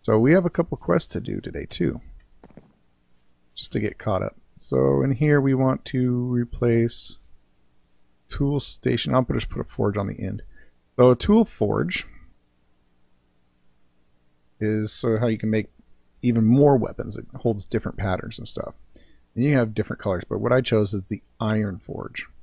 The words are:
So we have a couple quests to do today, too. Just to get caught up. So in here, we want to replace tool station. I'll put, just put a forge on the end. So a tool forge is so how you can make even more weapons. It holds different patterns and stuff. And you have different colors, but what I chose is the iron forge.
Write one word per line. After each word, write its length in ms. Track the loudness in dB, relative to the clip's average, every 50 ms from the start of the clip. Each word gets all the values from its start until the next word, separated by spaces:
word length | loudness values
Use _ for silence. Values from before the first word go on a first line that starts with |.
So 160 | _ 2 2
we 140 | 4 6 6
have 140 | 4 4 2
a 40 | 0
couple 280 | -2 -2 -4 -4 -4
quests 360 | -8 -2 0 0 0 0 -2 -8
to 60 | -8
do 200 | -6 -6 -8 -8
today, 240 | -8 -8 -10 -10 -10
too. 360 | -10 -4 -2 -2 -2 -2 -4 -14 -16 -20 -20 _ _ _ -20 -20 -20 -20 -20 -20 _ _ _ _ _ _ _ _ _ _ _ _ _ _ _ _ _ _
Just 180 | -14 -14 -6 -4
to 60 | -4
get 200 | -4 -4 -6 -6
caught 240 | -4 -2 -2 -2 -2
up. 120 | -4 -8 -12 _ _ _
So 480 | -18 -8 -2 0 2 2 4 2 2 2
in 80 | 0
here, 280 | 0 0 2 4 4 4
we 140 | 4 2 2
want 320 | 2 2 0 0 -2 -6
to 400 | -6 -2 -2 0 0 0 -2 -2 -2
replace 840 | 0 -2 -2 -2 -4 -2 0 2 4 4 2 0 -2 -6 -10 -12 -14 -16 -20 -20 -20 -20 _ _ _ _ _ _ _ _ _ _ _ _ _ _ _ _ _ _
tool 300 | -4 -2 -2 0 0 -2
station. 540 | -4 -6 -10 -4 -2 0 0 0 0 0 0
I'll 100 | 0 2
put, 120 | 0 -2
just 140 | -4 -4 -6
put 120 | -8 -8
a 40 | -8
forge 320 | -8 -4 -2 -2 0 0
on 100 | -2 -4
the 120 | -6 -6 -6
end. 220 | -6 -6 -8 -8 -12 -16 -20 -20 -20 -20 _ _ _ _ _
So 160 | 6 6 6
a 40 | 6
tool 300 | 4 4 4 6 4 4
forge 600 | 2 0 -4 -2 0 0 0 0 -2 -2 -6 -8 -10 -18 -20 -20 -20 _ _ _ _ _ _ _ _ _ _ _ _ _ _ _ _ _ _ _ _ _ _ _ _ _ _ _ _ _ _ _ _ _ _ _ _ _ _ _ _ _ _ _ _ _ _
is 320 | -2 -2 0 0 -2 -2
so 280 | -4 -2 0 0 0 2
how 80 | 2
you 100 | 0 0
can 140 | 0 0 0
make 180 | 0 0 -2 -4 _ _ _ _ -20 _ _ _ _ _ 0
even 220 | 2 4 4 6
more 320 | 6 6 8 8 6 6
weapons. 400 | 4 2 -2 -6 -8 -10 -10 -10
It 80 | -12 -14 -14 -16
holds 300 | -4 -2 -2 -2 -2 -6
different 320 | -4 -4 -4 -4 -4 -6
patterns 420 | -4 -2 -2 -2 -4 -4 -10 -12 -10
and 80 | -12
stuff. 280 | -10 -10 -10 -10 -10 -12 -16 -20 _ -20 -20 -20 _ -20 -20 _ _ _
And 80 | -2 0
you 120 | 2 4
have 200 | 2 2 0 0
different 260 | -4 -4 -4 -6 -6
colors, 220 | -4 -2 -2 -2 -4
but 120 | -4 -6 -4
what 120 | 0 2
I 100 | 2 2
chose 320 | 2 4 2 2 2 2 -2
is 160 | -6 -6 -6
the 120 | -10 -10 _ _ _ _
iron 380 | -2 0 0 0 0 -2 -6
forge. 500 | -8 -12 -12 -12 -10 -10 -10 -12 -12 -14 -14 -18 -20